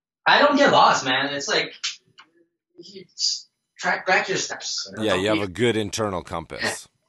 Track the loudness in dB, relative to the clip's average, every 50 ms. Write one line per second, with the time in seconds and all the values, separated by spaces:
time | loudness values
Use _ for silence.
0 | _ _ _ _ 2 4 4 6 6 4 6 6 4 6 6 6 6 6 4 2
1 | 0 -2 -2 -2 -2 -4 -4 -6 -6 -2 -2 -2 -2 -4 -8 -10 -10 -10 -10 -10
2 | _ _ _ _ -20 _ _ _ _ _ _ _ _ _ _ -20 -20 -20 -20 -20
3 | -20 _ _ -4 -4 -4 -4 -4 -10 _ _ _ _ _ _ -6 -4 -2 -2 -2
4 | 0 0 0 0 2 -2 -4 -4 -4 -6 -8 -10 -10 -8 -8 -8 -10 -10 -8 -4
5 | -2 0 0 2 2 0 0 0 -2 -4 -4 0 2 2 2 2 -2 -2 -4 -4
6 | -4 -2 -4 -6 -8 -8 -8 -10 -8 -8 -10 -6 -6 -6 -6 -6 -12 _ _ _
7 | _